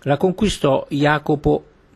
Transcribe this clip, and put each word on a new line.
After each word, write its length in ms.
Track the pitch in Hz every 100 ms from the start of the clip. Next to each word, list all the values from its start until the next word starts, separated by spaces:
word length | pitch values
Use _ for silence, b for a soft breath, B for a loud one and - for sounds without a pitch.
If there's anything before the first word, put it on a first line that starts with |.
la 140 | 135 139
conquistò 680 | 185 180 202 - 143 135 -
Jacopo 760 | 143 147 151 151 147 151 147 - _ _